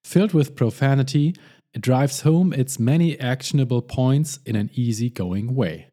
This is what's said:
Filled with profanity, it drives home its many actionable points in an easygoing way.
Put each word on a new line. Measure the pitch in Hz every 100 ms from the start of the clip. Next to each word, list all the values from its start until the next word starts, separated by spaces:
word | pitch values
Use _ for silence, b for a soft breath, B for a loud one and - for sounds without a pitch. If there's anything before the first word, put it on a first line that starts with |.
Filled | - 180 208 165
with | 135 -
profanity, | 117 - 135 135 131 147 147 180 B B _
it | 113
drives | 113 127 135 -
home | 151 165 185
its | 135 127 -
many | 117 160 170 139
actionable | 123 127 - 143 127 123
points | 117 - 127 139 156 - -
in | 110
an | 104 -
easygoing | 120 107 120 120 90 98 117 131
way. | 95 78 -